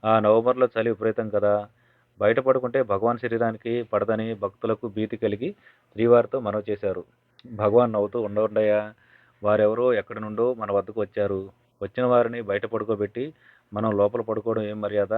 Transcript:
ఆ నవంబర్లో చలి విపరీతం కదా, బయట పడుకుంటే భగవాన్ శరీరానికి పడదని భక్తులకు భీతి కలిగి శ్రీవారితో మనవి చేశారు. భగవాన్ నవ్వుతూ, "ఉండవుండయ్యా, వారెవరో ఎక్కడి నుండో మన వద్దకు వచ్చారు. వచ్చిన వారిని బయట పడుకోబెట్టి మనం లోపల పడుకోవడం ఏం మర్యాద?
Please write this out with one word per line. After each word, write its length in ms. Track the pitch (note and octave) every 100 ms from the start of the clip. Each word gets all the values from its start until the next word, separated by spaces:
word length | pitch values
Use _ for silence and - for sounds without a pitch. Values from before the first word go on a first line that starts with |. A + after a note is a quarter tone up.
ఆ 140 | A2 A2
నవంబర్లో 500 | G#2 A2+ A#2 B2+ B2+ A2+
చలి 100 | A2+
విపరీతం 380 | G#2+ A2 G#2+ A2
కదా, 400 | G2+ G#2 G#2 G#2 _ _ _ _ _
బయట 200 | G2+ A#2
పడుకుంటే 420 | C3 C3 B2 C3
భగవాన్ 360 | A#2+ G2 A2+ A#2+
శరీరానికి 640 | A#2+ A2+ A2+ A2 A#2+ A#2+
పడదని 520 | A2+ - G#2+ A2 A2
భక్తులకు 540 | A2 G2+ - A2+ G#2+ A#2+
భీతి 280 | G#2 G#2+ A2
కలిగి 400 | A2 G2+ C3+ G3+ _ _ _
శ్రీవారితో 480 | G#2 A#2 A#2+ A2 C3+
మనవి 220 | A2 G#2 G#2
చేశారు. 340 | G2+ G2+ F#2 - _ _ _ B2+
భగవాన్ 400 | A2 G#2+ A2+ B2
నవ్వుతూ, 280 | G#2+ G2+ A#2+
"ఉండవుండయ్యా, 760 | G#2+ G#2 A2 G#2+ G#2+ G#2 G#2+ A2 _ _ _ _
వారెవరో 520 | G2+ G#2+ G#2+ A2 B2
ఎక్కడి 260 | A#2 - A2
నుండో 340 | G#2+ G#2+ A#2+
మన 180 | A#2+ G#2+
వద్దకు 280 | G2+ G2 G#2+
వచ్చారు. 500 | G2+ - G2+ F#2+ F#2+ _ _ _
వచ్చిన 240 | G2 - B2+
వారిని 360 | B2 A#2 A#2+
బయట 240 | G#2+ G2+ A2
పడుకోబెట్టి 680 | A2+ G#2+ G#2+ G2+ A#2 C#3 - _ _ _
మనం 240 | G#2 A2 G#2
లోపల 240 | G2+ A#2
పడుకోవడం 420 | A2+ A2 A2+ A2+
ఏం 180 | G#2+ G#2+
మర్యాద? 320 | G#2 G#2 G2